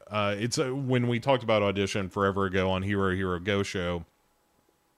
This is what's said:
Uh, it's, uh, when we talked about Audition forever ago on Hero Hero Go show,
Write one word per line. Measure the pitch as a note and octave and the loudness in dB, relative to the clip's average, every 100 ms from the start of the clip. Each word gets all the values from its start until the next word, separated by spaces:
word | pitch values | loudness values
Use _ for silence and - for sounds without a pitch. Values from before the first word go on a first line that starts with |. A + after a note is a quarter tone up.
| - | -8
Uh, | G#2 G2+ G2+ | -2 -2 -2
it's, | A#2 D#3 | -2 -2
uh, | C3 | -2
when | C3+ C3 B2+ A#2+ | -4 0 0 2
we | A#2+ | 0
talked | C#3 C3 | 2 0
about | A2 G#2+ | 2 2
Audition | G2+ G2 G2 A2 F#2 | 4 2 0 -2 -4
forever | G#2 G2 G2 F#2+ | 0 2 2 0
ago | F#2 F#2 | 2 2
on | F#2 | 0
Hero | G2 G2+ G2 | 0 0 0
Hero | F#2 F#2+ F2 | 0 -2 -2
Go | F#2 G2+ | 0 0
show, | G2 G2 F2 F2 E2 _ _ _ _ _ _ _ _ | 0 -2 -2 -4 -6 _ _ _ _ _ _ _ _